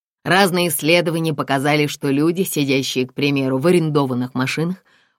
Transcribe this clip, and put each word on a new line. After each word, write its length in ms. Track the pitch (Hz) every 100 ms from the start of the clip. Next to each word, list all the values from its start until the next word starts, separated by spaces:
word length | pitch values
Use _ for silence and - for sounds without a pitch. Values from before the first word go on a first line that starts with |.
| _ _
Разные 440 | - 180 196 180 175
исследования 680 | 151 151 175 170 165 160
показали, 540 | 151 135 139 147 151 147
что 200 | - 143
люди, 320 | 139 160 175
сидящие, 640 | 185 156 139 139 127 127 127
к 60 |
примеру, 440 | - 143 139 131 131
в 80 | 165
арендованных 680 | 180 160 147 135 123 123
машинах, 500 | 127 131 - 170 185 _ _ _